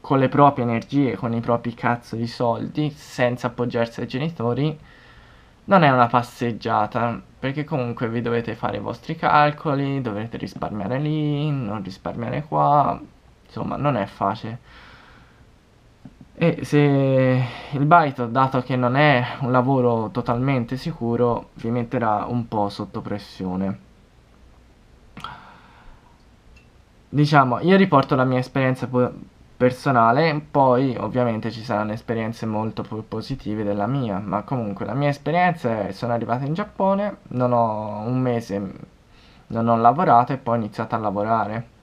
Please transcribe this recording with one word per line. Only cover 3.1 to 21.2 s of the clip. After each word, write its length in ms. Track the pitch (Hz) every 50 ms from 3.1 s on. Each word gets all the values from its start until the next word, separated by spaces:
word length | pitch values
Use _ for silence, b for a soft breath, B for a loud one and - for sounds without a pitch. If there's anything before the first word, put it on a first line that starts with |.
| - - 127 120 123 123 - 123
appoggiarsi 520 | 120 - 120 120 120 117 117 117 - -
ai 60 | 120
genitori, 720 | 120 - 127 143 170 170 - 113 120 120 127 143 156 151 151 B B B B B B B B B B B B B B B B _
non 180 | - 196 185
è 80 | 165 143
una 160 | 131 127 120
passeggiata, 1120 | 117 131 123 117 - - - 123 120 113 101 - 113 110 107 107 104 - 117 113 120 113 95 - - - -
perché 260 | - 131 135 151 143
comunque 440 | - 160 135 123 120 117 - 131 110
vi 140 | 113 120
dovete 320 | 117 120 117 117 117 110 107
fare 240 | - - 110 - 104
i 20 |
vostri 360 | 104 107 117 - - - 160
calcoli, 840 | 165 - 147 - 147 147 147 147 151 - 160 135 139 139 139 139 139
dovrete 380 | 127 117 101 104 110 117 - -
risparmiare 600 | - - - - - - 104 107 98 98 123 135
lì, 520 | 151 151 151 156 151 147 147 143 147 151
non 320 | 143 135 123 101 104 107
risparmiare 640 | 95 95 92 - - - - 123 117 117 123 139 147 -
qua, 500 | 151 151 147 147 143 147 139 - 113 - - - - _ _ - - _ _
insomma 320 | - - 113 98 98 -
non 200 | - 139 147 135
è 100 | 104 98
facile. 520 | - - - 104 98 104 117 - 110 117 120 B B B B B B B B B B B B B B B B B B _ _ _ _ _ _ _ - _ _ - - - _ - _
E 320 | _ - 165 170 165 - 127
se 800 | - - 147 147 143 139 139 139 135 135 131 131 127 127 127 127 117 B B B B
il 120 | 147 135 143
baito, 420 | 151 175 175 156 143 131 - 123
dato 360 | 113 117 131 131 131 - 127
che 140 | 123 - 135
non 200 | 123 123 120 127
è 260 | 139 151 151 135 123 123 117 B B
un 100 | 135 120
lavoro 580 | 127 127 123 131 139 131 123 120 117 113 110 104
totalmente 680 | - 127 117 - 120 120 127 139 139 127 117 117 131 127
sicuro, 720 | - 175 160 - 117 117 117 117